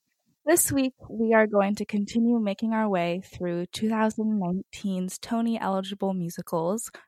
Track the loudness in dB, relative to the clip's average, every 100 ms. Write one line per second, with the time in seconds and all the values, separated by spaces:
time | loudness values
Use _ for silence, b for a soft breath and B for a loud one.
0 | _ _ _ _ 2 4 4 2 0 -4
1 | -12 -2 4 6 6 4 2 0 -2 -2
2 | 0 2 2 2 0 -2 -2 0 2 2
3 | 0 -2 -6 -6 -4 -4 -4 -4 -2 2
4 | 0 0 0 0 0 -2 -6 -8 -4 -2
5 | -4 -8 -4 -2 0 -2 -2 -2 -4 -4
6 | -2 -2 -4 -8 -4 -2 0 -2 -6 B